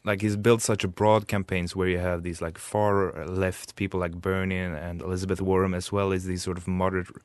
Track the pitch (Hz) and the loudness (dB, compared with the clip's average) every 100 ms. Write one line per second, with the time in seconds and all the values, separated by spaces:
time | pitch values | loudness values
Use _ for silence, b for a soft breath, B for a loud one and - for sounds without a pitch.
0 | 104 101 107 104 107 117 - 107 95 90 | -2 0 0 2 4 4 4 0 -2 2
1 | 107 110 107 104 95 92 87 95 92 90 | 4 6 4 -2 0 -2 -2 0 0 2
2 | 90 87 87 82 82 85 - 107 104 98 | 0 -2 -4 -6 -6 -8 -4 2 4 4
3 | 92 - 78 92 95 90 - - 98 92 | 2 -2 -6 0 0 -2 -12 -6 -4 -2
4 | 90 85 95 95 95 92 90 78 87 85 | -4 -4 -2 0 0 -2 -4 -6 -8 -8
5 | 92 92 95 90 95 95 95 90 - 101 | -4 -4 -2 -2 2 4 4 0 -2 -2
6 | 98 92 92 90 92 90 85 92 92 92 | 0 0 -2 -4 -4 -6 -2 0 2 0
7 | 90 - | -4 -12